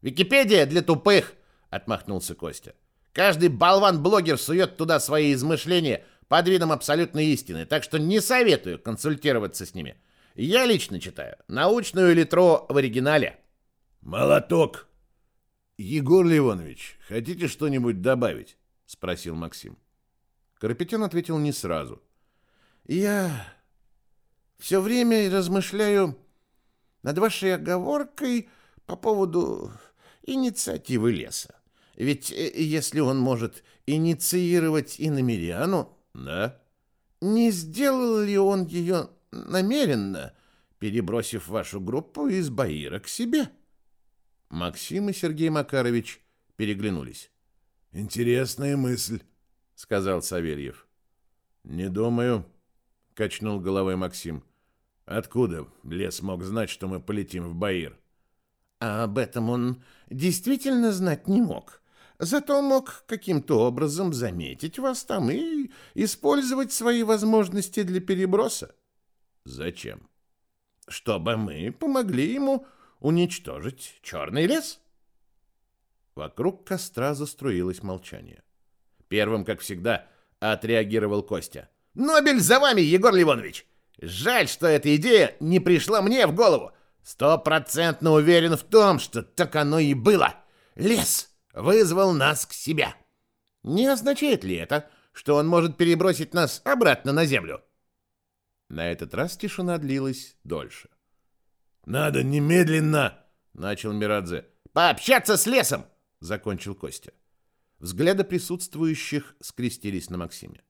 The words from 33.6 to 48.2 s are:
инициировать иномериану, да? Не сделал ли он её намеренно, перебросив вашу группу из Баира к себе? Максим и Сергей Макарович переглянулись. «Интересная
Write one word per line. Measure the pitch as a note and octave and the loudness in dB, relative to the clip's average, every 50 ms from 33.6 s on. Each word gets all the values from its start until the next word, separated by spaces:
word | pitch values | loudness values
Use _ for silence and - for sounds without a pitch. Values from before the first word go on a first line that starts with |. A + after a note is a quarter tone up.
| _ _ _ _ _ | _ _ _ _ _
инициировать | - C#3+ D#3 D#3+ E3 E3 C#3 - - - F3+ F3+ F3 F3 F3 D#3+ D#3+ D#3 D#3 C#3 - - - | -4 -2 0 0 0 -2 -2 -2 -2 -2 0 0 2 2 2 2 2 0 0 -2 -4 -8 -6
иномериану, | - D#3+ D3 C#3 C3 B2 A#2 G2 E2 E2+ F2 F2+ C#3 F3 G3 E3+ - - _ _ _ _ _ | -4 -2 0 0 0 0 0 -2 -2 -4 -4 -4 -2 0 0 -2 -2 -4 _ _ _ _ _
да? | A#1+ B1+ C2+ D2+ F2+ G2+ B2 C3 _ _ _ _ _ _ _ _ _ _ _ _ _ | -16 -12 -8 -6 -4 -4 -6 -6 _ _ _ _ _ _ _ _ _ _ _ _ _
Не | - F#3+ G#3+ A3+ A#3 A#3 | -4 -2 2 2 2 2
сделал | G#3 F3 E3 D#3+ D#3+ G3 C#4+ C#4 C4+ C4 B3 A#3+ A3+ G#3+ | 0 -2 -8 -10 -6 -2 0 0 0 0 0 0 0 0
ли | G#3 G3+ G3+ G3 | 0 0 2 2
он | G3 G3 G3+ F#3+ F#3 | 2 2 2 0 -2
её | D#3+ E3 F3 E3+ E3+ F#3+ E3+ D3 - _ _ _ _ | -4 -4 -6 -2 -2 -2 -2 -2 -6 _ _ _ _
намеренно, | - - - - - F#3 F#3 G3+ B3 D4 C#4+ F#3+ C#3 A2+ G2+ G2 F#2+ D#2+ C2+ - _ _ _ _ _ _ _ _ _ _ | -16 -16 -12 -4 -2 -2 0 0 0 0 2 2 0 0 -2 -4 -6 -8 -10 -14 _ _ _ _ _ _ _ _ _ _
перебросив | - G#2+ G2+ A#2+ G#2 E2 G#2 A#2 G#2+ - - A2 - E2+ | -8 -4 -4 -2 -2 -2 -2 -4 -4 -4 -8 -10 -10 -6
вашу | G2 A2 F#2 - - G#2+ | -6 -6 -6 -6 -10 -10
группу | F#2+ F2+ A#2 C#3 E3 - _ - D4 C#4 | -8 -6 -6 -6 -6 -8 _ -6 -4 -2
из | G3 F#3+ F3+ D3 | -2 -2 -2 -4
Баира | B2 G#2 C3+ G2 D2+ D2+ D2 C2+ D2 G2+ | -4 -4 -4 -4 -4 -6 -8 -8 -10 -10
к | - - | -10 -12
себе? | - - A#3 A#3 A#3+ D#4 C4+ - _ _ _ _ _ _ _ _ _ _ _ _ _ _ _ _ _ _ _ _ - | -8 -8 -6 -2 -2 -2 -2 -2 _ _ _ _ _ _ _ _ _ _ _ _ _ _ _ _ _ _ _ _ -10
Максим | E2 F2 F2 E2 - - - - F#3 G#3 G3+ | -6 -6 -6 -8 -8 -12 -8 -6 -4 -4 -4
и | F#3 | -4
Сергей | - - E3+ D#3+ D3+ D#3+ E3 | -4 -4 -6 -2 -2 -2 0
Макарович | D#3 D3+ C#3 - - C3+ B2 A#2+ A#2+ A#2 A2+ - - _ _ _ _ _ _ _ _ | 0 -2 -2 -2 -2 -2 0 0 0 -2 -2 -4 -14 _ _ _ _ _ _ _ _
переглянулись. | _ G#2+ G#2 G#2 G2 G2+ G#2+ F#2+ E2 C2+ B1 A1 - - _ _ _ _ _ _ _ _ _ _ _ _ _ _ | _ -6 -6 -4 -4 -4 -4 -4 -6 -8 -10 -16 -18 -20 _ _ _ _ _ _ _ _ _ _ _ _ _ _
«Интересная | F2 G#2 G#2+ - A2+ | -10 -10 -8 -4 -2